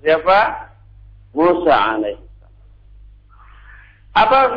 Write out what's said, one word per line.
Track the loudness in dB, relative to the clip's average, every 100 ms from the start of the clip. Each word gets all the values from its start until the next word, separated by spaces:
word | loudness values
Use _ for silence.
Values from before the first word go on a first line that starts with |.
Siapa? | -2 -2 2 0 0 -6 -16 -20 -20 -20 -20 -20 -12
Musa | -2 0 0 0
alaihi | 0 0 -4 -6 -8
salam. | -16 -20 -20 _ -20 -20 -20 -20 -20 -20 _ _ -20 -20 -20 -20 -20 _ -6 -2
Apa | 2 2 0